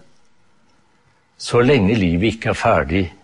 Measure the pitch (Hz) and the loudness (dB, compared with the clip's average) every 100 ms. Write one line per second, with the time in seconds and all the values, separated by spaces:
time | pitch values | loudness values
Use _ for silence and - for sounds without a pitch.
0 | - _ _ _ _ _ _ _ _ _ | -20 _ _ _ _ _ _ _ _ _
1 | _ _ _ - - 120 123 143 95 117 | _ _ _ -18 -4 0 4 4 2 0
2 | 90 85 107 - 110 98 117 95 71 92 | 0 0 -2 -4 -6 -2 0 0 0 -2
3 | 90 - | -4 -8